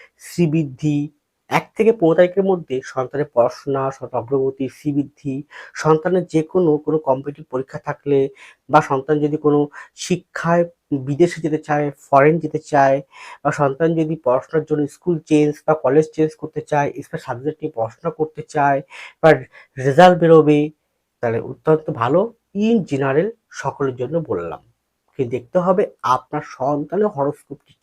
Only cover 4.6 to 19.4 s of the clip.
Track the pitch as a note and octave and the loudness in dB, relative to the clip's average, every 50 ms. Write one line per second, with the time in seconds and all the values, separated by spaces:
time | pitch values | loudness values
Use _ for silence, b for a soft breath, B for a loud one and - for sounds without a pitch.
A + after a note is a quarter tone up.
4.6 | C3+ B2 - - - D3+ C#3+ C#3+ C#3 - - _ - C#3 C3 C3+ D3 B B B | -6 -8 -8 -6 -6 -4 -2 -2 -4 -4 -10 _ -8 -8 -8 -8 -10 B B B
5.6 | B B B - - D#3 D#3 D#3 D#3 F3+ F3+ F#3 E3+ - - D#3+ D#3 - - F#3 | B B B -4 2 2 2 2 2 0 -2 -2 -2 0 -2 -2 -2 0 -2 0
6.6 | F3+ D#3+ D3+ D3 D3+ D3+ D3+ D#3 D#3 C#3 C3 G3 C#3 C#3+ D3 D#3+ D3+ - - B2+ | 2 2 0 0 -2 -2 -4 -2 0 -2 -2 -2 -2 -8 -12 -14 -16 -8 -8 -8
7.6 | C3+ - - D3 - D3 C#3 - _ C#3+ C#3+ C#3 C3+ C3+ b b b b b b | -8 -6 -12 -12 -10 -10 -12 -8 _ -2 0 0 0 -2 b b b b b b
8.6 | b - D3+ D3+ D3+ - C#3+ C3 C3 - D#3 D3+ D3 D3 D3 D3+ - D3+ D3 D3 | b 2 2 2 2 2 -2 -4 0 -2 -2 0 0 -2 -2 0 0 2 2 2
9.6 | D3 C#3+ B B B B B - - - F#3 F3 - _ _ - - E3 E3+ F3 | 0 -2 B B B B B -16 -4 -4 -4 -4 -4 _ _ -6 -2 2 2 2
10.6 | E3+ E3+ - _ _ _ D3 C3+ B2+ C3+ D3 C3+ F3 F3 - E3 D#3+ D#3 D3+ D3+ | 2 0 -4 _ _ _ -6 -4 -4 -6 2 2 2 2 2 -4 -4 -4 -4 -4
11.6 | D#3 - D3+ D3 D3 C#3+ C#3 - - _ C#3 C#3 C#3 D3+ E3 E3 D3+ D3+ - D3+ | -4 -2 -2 -2 -2 -4 -6 -10 -6 _ 4 6 6 6 4 2 -2 -4 -6 -8
12.6 | - - D3+ C#3 C#3 C3+ C3+ C#3 C#3 B B B B B B B - C#3+ C#3+ - | -8 -2 0 2 4 4 2 0 -2 B B B B B B B -4 -4 -2 0
13.6 | D3 C3+ C3+ - E3 D#3+ E3 D#3+ D#3+ D#3 E3 D#3 - B2 B2 C3 - - - D#3+ | 0 0 0 0 0 0 0 0 -2 -2 -4 -4 -2 0 0 0 -2 -2 -4 -4
14.6 | D3+ - D#3 D3+ D3 C#3+ - - _ F3+ F3 D#3+ - - D#3 D3+ D3+ D3 D3 - | -2 -2 -2 -2 -2 -4 -6 -8 _ -4 -4 -4 -2 0 2 2 4 2 0 -2
15.6 | _ - D#3 D#3 - B2+ C3+ D#3 D#3 - - - D#3 D#3 - _ - D#3 - D3+ | _ -2 -2 0 0 2 2 2 2 2 0 -2 -2 -2 -2 _ -14 -10 -10 -12
16.6 | D3+ - D3+ D3 C#3+ - - - C#3 - - B2+ - - B2 A#2+ C3+ D#3 D#3 - | -6 -2 -2 0 0 -2 -4 -10 -14 -12 -14 -14 -10 -10 -10 -6 -6 -8 -8 -6
17.6 | D#3+ D#3 - A2+ A2+ A2 - _ - E3+ D#3+ - D#3 - - D3+ D3 - - D3 | -10 -10 -6 -6 -6 -6 -8 _ -8 -8 -4 -4 -6 -6 -6 -12 -16 -8 -4 0
18.6 | C#3 C#3 C#3 C#3 C3+ B B B B B B _ - D#3+ D3 C3+ | 0 0 0 -2 -4 B B B B B B _ 4 4 4 4